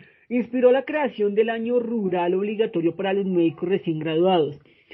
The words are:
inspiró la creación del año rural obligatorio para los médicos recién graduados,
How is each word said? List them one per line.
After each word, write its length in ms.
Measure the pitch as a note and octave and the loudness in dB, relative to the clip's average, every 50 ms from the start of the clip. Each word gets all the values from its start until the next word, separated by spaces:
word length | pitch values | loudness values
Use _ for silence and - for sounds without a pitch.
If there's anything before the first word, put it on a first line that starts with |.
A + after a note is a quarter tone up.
| - - _ _ _ - | -16 -20 _ _ _ -4
inspiró 420 | A3+ B3 G#3+ A#3 A#3+ B3+ B3 B3 | -4 -4 -4 -2 0 4 4 4
la 120 | B3+ C4+ B4+ | 4 4 0
creación 500 | - D4 D4+ C#4+ A#3 - - G#3 G3+ G3+ | -2 -2 -2 -2 -2 -2 -2 -2 0 2
del 160 | G#3 A3 A3+ | 0 0 0
año 280 | A3+ A3+ A3+ A#3 B3 A#3+ | -2 -4 -2 -2 0 0
rural 560 | - A3 A#3+ A3+ G3 F#3 F3+ F3+ F3 F3 F#3 | 0 -2 -2 -2 -2 0 0 0 0 0 0
obligatorio 640 | F#3+ G#3 G#3 A3 G3+ A3 G#3 - F3 D#3+ E3 D#3+ | 0 -2 -2 -2 -2 -2 -2 -2 -2 -2 -2 -2
para 160 | E3 E3 F#3+ | -2 -2 -2
los 140 | F#3+ G3+ G3 | -2 -2 -2
médicos 420 | F#3+ F#3 F3 E3 E3 D#3 - F3 F3 | 0 2 2 2 2 0 -2 -2 -2
recién 300 | G3 G3 - E3+ D#3+ D#3 | -2 -2 -2 -2 -4 -2
graduados, 600 | D3+ E3 D#3+ D#3+ F3 F#3+ F#3 E3+ D3 C#3 C#3+ - - _ _ _ _ - | -2 -2 0 2 4 4 4 2 2 0 -4 -10 -18 _ _ _ _ -20